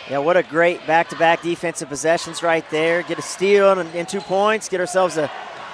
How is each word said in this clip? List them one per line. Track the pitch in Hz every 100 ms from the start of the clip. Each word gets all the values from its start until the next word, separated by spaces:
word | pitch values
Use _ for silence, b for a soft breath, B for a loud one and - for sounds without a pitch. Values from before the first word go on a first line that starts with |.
| -
Yeah, | 139
what | 147 180
a |
great | - 156 170 175 -
back-to-back | 165 170 147 165 165
defensive | 170 170 170 160 147
possessions | 139 160 170 - 165
right | 170 165 156
there. | 156 160 170
Get | 170 202
a |
steal | - - 196 202 196 190
and, | 165
and | 170 165
two | 196
points. | - 190 208 214 -
Get | 185
ourselves | 180 185 180 156
a, | 143 - - - -